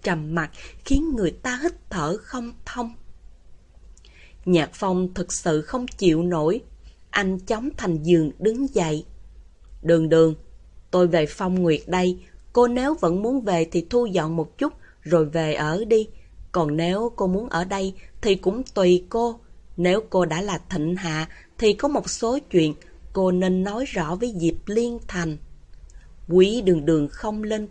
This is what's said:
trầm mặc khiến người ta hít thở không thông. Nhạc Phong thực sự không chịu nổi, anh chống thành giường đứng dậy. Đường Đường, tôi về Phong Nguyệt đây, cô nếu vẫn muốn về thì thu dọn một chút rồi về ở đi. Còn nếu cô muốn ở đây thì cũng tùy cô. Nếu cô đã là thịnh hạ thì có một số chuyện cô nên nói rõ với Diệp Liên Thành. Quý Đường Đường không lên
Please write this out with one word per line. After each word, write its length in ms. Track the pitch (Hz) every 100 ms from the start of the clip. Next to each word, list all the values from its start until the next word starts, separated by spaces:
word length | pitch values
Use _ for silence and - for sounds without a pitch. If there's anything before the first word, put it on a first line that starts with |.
trầm 340 | 202 165 151 165
mặc 160 | 151 - - - -
khiến 300 | 277 320 233
người 160 | 175
ta 280 | - 254 247
hít 260 | 339 - -
thở 280 | 185 147 427
không 320 | - 254 233 - -
thông. 280 | 254 233 - - - - - - - - - - - - - - - 180
Nhạc 240 | 170 139
Phong 400 | - 196 180 185
thực 200 | 185 175
sự 280 | - 175 156
không 260 | 160 254 247
chịu 360 | - 185 156
nổi, 380 | 175 165 156 220 - - - - -
anh 300 | - 190 190
chống 300 | 185 220 277 -
thành 260 | 202 160
giường 280 | 156 175 151 -
đứng 360 | 208 233 269 202
dậy. 300 | 160 156 - - - - - - - -
Đường 280 | 160 170 160
Đường, 260 | 165 160 156 - - - - -
tôi 160 | 185 175
về 180 | 165 151
Phong 300 | - 185 185
Nguyệt 260 | 175 147 -
đây, 320 | 180 180 180 - - -
cô 140 | 240 240
nếu 260 | 247 269
vẫn 300 | 311 170 185
muốn 180 | 226 269
về 240 | 208 170 160
thì 140 | 175 170
thu 160 | 240 233
dọn 300 | 180 156 165
một 220 | 160 -
chút 160 | 294 - - -
rồi 240 | 151 170 151
về 280 | 165 156
ở 320 | 147 151 180 220
đi. 220 | 220 214 - - - -
Còn 260 | 180 151 151
nếu 340 | 170 196 233 233
cô 120 | 190
muốn 220 | 185 247
ở 140 | 165
đây 300 | 185 196 190 - - -
thì 140 | 220 190
cũng 280 | 185 226
tùy 420 | 262 208 180 180 180
cô. 300 | 233 233 233 - - - -
Nếu 240 | 175 208 220
cô 160 | 185 165
đã 160 | 160
là 180 | 202 160 -
thịnh 260 | 170 156 190
hạ 340 | 175 156 160 - - -
thì 160 | 220
có 140 | 208 285
một 220 | 262 -
số 300 | - 226 277
chuyện 340 | - 180 156 147 - - -
cô 180 | 190 185
nên 320 | 180 185 185
nói 220 | 196 220 269
rõ 300 | 196 151 190
với 180 | 247 185
Diệp 180 | 165 - -
Liên 340 | 214 240 233 -
Thành. 300 | 185 165 151 - - - - - - - - -
Quý 320 | 180 196 240
Đường 240 | 185 165 147
Đường 220 | 156 147
không 320 | - 214 214
lên 240 | 214 214 208